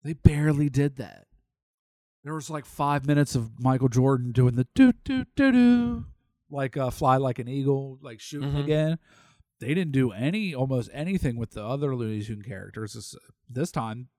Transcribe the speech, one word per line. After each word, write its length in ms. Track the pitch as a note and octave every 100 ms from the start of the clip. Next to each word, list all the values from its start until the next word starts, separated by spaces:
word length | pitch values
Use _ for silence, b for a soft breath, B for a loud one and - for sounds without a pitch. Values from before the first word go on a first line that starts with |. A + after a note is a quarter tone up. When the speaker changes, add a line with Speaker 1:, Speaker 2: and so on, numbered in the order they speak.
Speaker 1:
They 100 | D3
barely 560 | D#3+ - D3 D3+ C#3+ D3
did 280 | C3 C#3+ C3
that. 300 | G2 G1+ _ _ _ _ _ _ _ _ _ _
There 120 | C#3+
was, 160 | D#3 C3+
like, 160 | D3+ -
five 400 | - C#3+ C#3+ C3+
minutes 280 | D3 C#3
of 240 | B2+ A2+ A2+
Michael 300 | B2+ C3 B2+
Jordan 420 | A#2 C3+ C3+ B2
doing 240 | A#2+ B2 A#2+
the 100 | A#2+
doo, 180 | - C4 -
doo, 200 | - C4 -
doo, 180 | - C4+
doo, 520 | B3 A#3+ A#3+ A#3+ A#3 - - _ _ _
like, 260 | C#3 C3+ D3
uh, 140 | B2+
Fly 260 | - C#3 C3
Like 220 | C3+ A#2+
an 100 | A#2+
Eagle, 500 | C#3 C#3 C#3 C3+ C3
like, 180 | C#3 A2+
shooting 300 | - D3 C#3
Speaker 2:
Mm-hmm. 80 | C#3+
Speaker 1:
again. 400 | C#3+ G3+ D#3 E3 b b b b _ _
They 120 | A2+
didn't 200 | E3+ E3
do 200 | C3+ B2+
any, 420 | F#2+ C3+ G#3 G3
almost 360 | C3 C3+ C3 A2
anything 440 | C3 E3 F#3+ C#3+ A#2
with 160 | A2+
the 120 | -
other 320 | G#2 C#3 C#3+ B2+
Looney 260 | A2 G#2+
Tunes 220 | G#2 G#2+
characters. 480 | G2+ F#2+ G2 G#2+ G#2+
This, 220 | G#2 - - _ _ _
this 240 | B2 E3+
time 360 | D#3+ A2+ A2+ B2+